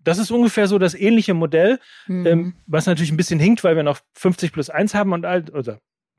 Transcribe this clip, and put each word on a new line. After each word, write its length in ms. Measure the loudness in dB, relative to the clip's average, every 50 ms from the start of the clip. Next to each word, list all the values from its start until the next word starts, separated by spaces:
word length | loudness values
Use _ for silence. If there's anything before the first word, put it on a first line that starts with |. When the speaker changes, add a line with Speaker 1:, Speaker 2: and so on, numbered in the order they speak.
| -2
Speaker 1:
Das 160 | -2 0 0
ist 100 | -2 -2
ungefähr 380 | 0 2 2 2 2 2 0
so 100 | 2 2
das 160 | 2 2 0 0
ähnliche 400 | 0 2 2 4 2 2 0 0
Modell, 460 | -2 -2 0 2 2 2 2 2 0 _ _ -20 -16 -10
Speaker 2:
Mhm. 220 | -8 -4 -2 2
Speaker 1:
ähm, 260 | 2 2 2 0 -2 -8 _ _
was 180 | -4 -4 -2 0
natürlich 260 | 0 0 0 0 -2
ein 60 | 0
bisschen 220 | -2 -2 0 0 2
hinkt, 240 | 4 4 2 4 2
weil 120 | 2 2
wir 80 | 2 0
noch 160 | -2 -2 -4 _ _ _
fünfzig 380 | -2 -2 -2 0 -2 -4 -6
plus 180 | -4 -6 -6 -4
eins 240 | -4 -4 -2 -2 0
haben 200 | -2 -2 -2 -2
und 120 | -4 -4
all, 240 | -2 -4 -4 -4 -6
oder 280 | -8 -8 -8 -8 -10 -12 _ _ _ _ _ _ _